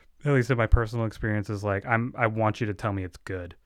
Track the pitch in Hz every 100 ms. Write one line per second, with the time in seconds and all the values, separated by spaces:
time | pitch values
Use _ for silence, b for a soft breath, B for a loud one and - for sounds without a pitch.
0 | b _ 147 135 117 117 110 123 110 120
1 | 110 - 110 107 101 104 104 98 127 113
2 | 120 - 113 110 107 - 107 98 110 98
3 | 90 - - 92 87 -